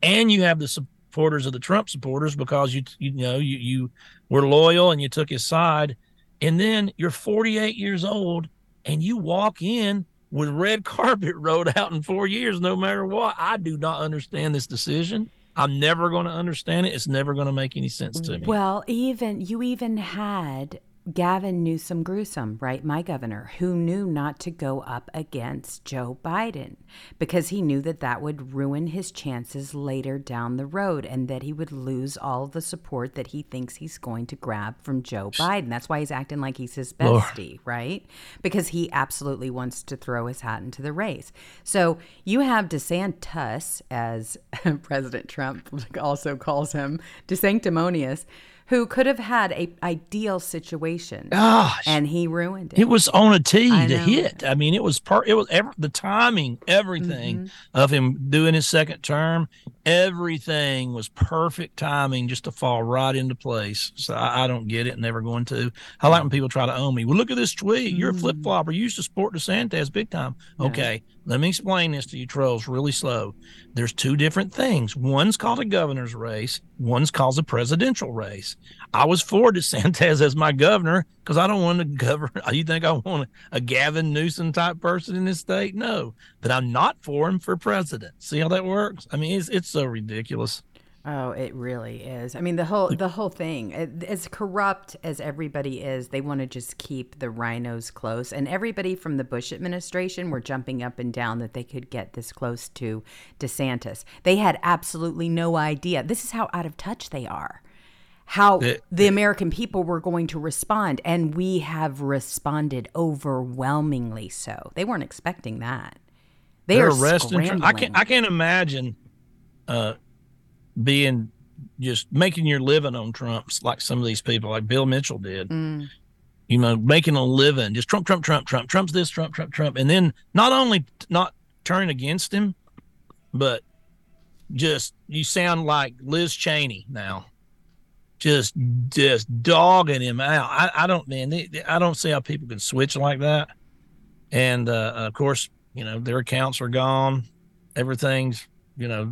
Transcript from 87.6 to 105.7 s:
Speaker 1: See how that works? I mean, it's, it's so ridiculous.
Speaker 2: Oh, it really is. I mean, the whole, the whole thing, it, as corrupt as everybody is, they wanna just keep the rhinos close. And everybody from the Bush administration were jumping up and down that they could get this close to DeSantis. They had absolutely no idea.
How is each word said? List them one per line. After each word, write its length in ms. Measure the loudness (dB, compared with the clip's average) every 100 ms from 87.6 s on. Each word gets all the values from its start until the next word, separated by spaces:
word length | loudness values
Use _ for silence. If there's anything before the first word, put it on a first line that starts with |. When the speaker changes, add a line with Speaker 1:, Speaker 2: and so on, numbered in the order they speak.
| 0 0 -2 -6 -12 -16
Speaker 1:
See 200 | -6 -2
how 80 | 2
that 160 | 0 0
works? 420 | 0 -2 -6 -8
I 60 | -4
mean, 220 | -2 -2
it's, 80 | -2
it's 200 | -4 -2
so 140 | -2 -2
ridiculous. 800 | -4 -6 -8 -6 -4 -4 -6 -14 -20 _ _ -10
Speaker 2:
Oh, 260 | -6 -6
it 220 | -6 -8 -8
really 480 | -8 -8 -10 -14
is. 320 | -14 -12 -10 -6
I 60 |
mean, 160 | -4 -2
the 80 | 0
whole, 240 | 0 0
the 180 | 0 -4
whole 220 | -4 -6
thing, 420 | -6 -8 -8 -8
it, 320 | -8 -8 -8
as 240 | -8 -8 -10
corrupt 720 | -10 -6 -2 -2 -2 -10 -12
as 180 | -10 -8
everybody 600 | -8 -8 -6 -6 -6 -6
is, 280 | -6 -8 -6
they 100 | -6
wanna 240 | -4 -6 -6
just 320 | -10 -14 -14
keep 420 | -12 -10 -12 -10
the 100 | -10
rhinos 600 | -6 -6 -4 -6 -8 -12
close. 440 | -10 -6 -6 -6
And 140 | -6 -4
everybody 480 | -4 -4 -4 -6 -6
from 200 | -4 -4
the 60 |
Bush 300 | -4 -6 -8
administration 760 | -8 -8 -8 -6 -4 -4 -6 -6
were 120 | -6
jumping 420 | -6 -8 -6 -6
up 160 | -8 -8
and 140 | -8
down 260 | -4 -4 -4
that 140 | -8
they 100 | -10
could 260 | -12 -14 -10
get 240 | -10 -10
this 200 | -12 -14
close 340 | -8 -6 -6 -12
to 320 | -10 -8 -8 -10 -20 -20 -10
DeSantis. 640 | -8 -4 -2 -4 -6 -14 -16 -2
They 140 | 4 4
had 220 | 4 2
absolutely 680 | 0 0 -2 -6 -6 -4 -2
no 260 | 0 2 2
idea. 480 | 0